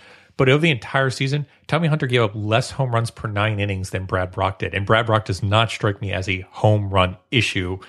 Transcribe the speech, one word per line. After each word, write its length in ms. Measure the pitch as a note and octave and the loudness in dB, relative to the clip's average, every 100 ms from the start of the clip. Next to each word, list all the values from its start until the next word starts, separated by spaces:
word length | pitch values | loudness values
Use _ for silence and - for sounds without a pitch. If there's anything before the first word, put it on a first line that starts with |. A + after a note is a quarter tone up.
| - - _ - | -12 -20 _ 0
But 140 | C3 | 4
over 100 | D3 | 4
the 100 | E3 | 4
entire 400 | A#2+ - C3+ C3 | 0 0 0 0
season, 340 | - C3+ D3 C#3 _ - | -2 -2 -2 -6 _ -4
Tommy 200 | D3+ D#3+ | 0 2
Hunter 200 | D#3 C3 | 0 2
gave 140 | B2 | 2
up 80 | G#2+ | 2
less 380 | G#2+ G#2 A2+ - | 0 0 0 0
home 220 | - B2+ | -4 -2
runs 160 | A#2 A2+ | 0 -2
per 180 | - A2 | -6 -6
nine 300 | G2+ A2 G2+ | -2 -2 0
innings 320 | G2+ F#2+ F#2 | -2 -4 -4
than 120 | G2 F#2 | -6 -4
Brad 260 | F#2 F2+ | -2 -2
Brach 280 | F#2 F#2+ - | -2 -2 -2
did. 140 | F#2 | -4
And 120 | G2 G2 | -4 2
Brad 200 | A2 A2 | 2 2
Brach 180 | A2 - | 0 0
does 160 | F2+ | -4
not 260 | G2+ A2 A2+ | 0 2 2
strike 300 | - G#2+ G2+ | 0 -4 -2
me 100 | G2 | -6
as 160 | F#2 F#2+ | -6 -4
a 140 | F#2 - | -6 -6
home 400 | - G#2+ G#2 G2 | 0 2 4 2
run 260 | F#2+ F#2 F2+ - | 2 2 -2 -2
issue. 460 | B2 - G2 F2+ F#2+ | 0 0 -2 -4 -8